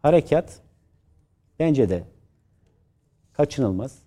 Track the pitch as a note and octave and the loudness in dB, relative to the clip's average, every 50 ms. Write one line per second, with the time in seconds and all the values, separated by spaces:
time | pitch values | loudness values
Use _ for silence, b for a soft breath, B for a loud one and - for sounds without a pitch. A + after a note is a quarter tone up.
0 | - D3 E3 E3+ C#3+ - D3+ D#3+ F3+ - - - _ _ _ _ _ _ _ _ | 2 4 2 2 2 2 -2 -2 -2 -4 -16 -20 _ _ _ _ _ _ _ _
1 | _ _ _ _ _ _ _ _ _ _ _ _ D#3 E3 D3+ C3+ A#2+ F#2+ F#2 F2 | _ _ _ _ _ _ _ _ _ _ _ _ -2 0 2 2 2 0 0 -6
2 | - - _ _ _ _ _ _ _ _ _ _ _ _ _ _ _ _ _ _ | -8 -12 _ _ _ _ _ _ _ _ _ _ _ _ _ _ _ _ _ _
3 | _ _ _ _ _ _ _ - D3 D3 - - C3 G#2 F#2+ F#2 A2+ C3+ - - | _ _ _ _ _ _ _ -2 -2 -2 0 -2 -2 -2 -2 -2 -6 -8 -12 -18
4 | _ | _